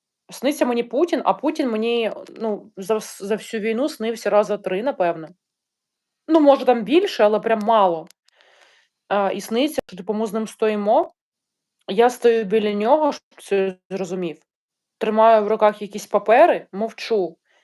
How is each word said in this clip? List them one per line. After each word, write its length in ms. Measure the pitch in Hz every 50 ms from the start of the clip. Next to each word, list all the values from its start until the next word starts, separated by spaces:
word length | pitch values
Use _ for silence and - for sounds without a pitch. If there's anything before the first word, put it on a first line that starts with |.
| _ _ _ _ _ -
Сниться 360 | - - - 277 285 - 311
мені 180 | 247 240 240 233
Путін, 380 | 240 226 269 349 339 339 254 -
а 80 | - 190
Путін 360 | - - 311 320 320 285 247
мені, 420 | 220 214 220 233 233 233 226 202 - - - - - -
ну, 320 | 226 220 208 180 - 214 _
за 180 | 190 190 180 220
вс-, 280 | 214 214 - - - 202
за 120 | 196 220
всю 260 | 196 - - - 220
війну 280 | 196 226 220 226 277 302
снився 400 | - - 220 226 233 220 - 208
раза 280 | 202 208 214 - 208
три, 260 | 202 - 196 185 190 233
напевно. 440 | 285 247 - 185 170 165 165 156 151 - _ _ _ _ _ _ _ _ _ _ _ _ _ _ _ _ _ _
Ну, 120 | - 320 330
може, 260 | 294 285 269 277 254
там 180 | 254 240 233 214
більше, 400 | 190 285 359 403 381 - - 214
але 160 | 214 214 208
прям 200 | 214 226 226 214
мало. 480 | 208 226 226 214 196 185 165 160 165 - _ _ _ _ _ _ _ _ _ _ _ _ _ _ _ _ _ _ _
А, 240 | - 196 202 202 190
і 100 | - 196
сниться, 400 | - - 220 233 285 294 302 - -
що, 100 | - 185
типу, 160 | 190 180 202 208
ми 140 | 214 226
з 60 | 208 190
ним 140 | 220 220
стоїмо, 680 | 208 - - 220 214 214 208 202 202 233 302 370 - _ _ _ _ _ _ _ _ _ _ _ _ _ _ _
я 220 | - 196 208 233 247
стою 340 | 240 - - 240 226 226 220
біля 300 | 185 214 220 208 208 208
нього, 380 | 208 208 233 294 311 302 285
щоб 300 | - - _ _ _ -
це 340 | - - 196 196 190 190 185 - _ -
зрозумів. 480 | 185 196 196 165 185 190 180 165 151 - _ _ _ _ _ _ _ _ _ _ _
Тримаю 460 | - - 214 214 220 220 226 226 214 208
в 40 |
руках 340 | 208 220 208 214 208 208 -
якісь 260 | 208 196 - 202 -
папери, 600 | - - 202 208 220 220 262 330 339 247 - - _
мовчу. 640 | - 196 220 220 - - - - 226 202 180 151 - _ _ _ _ _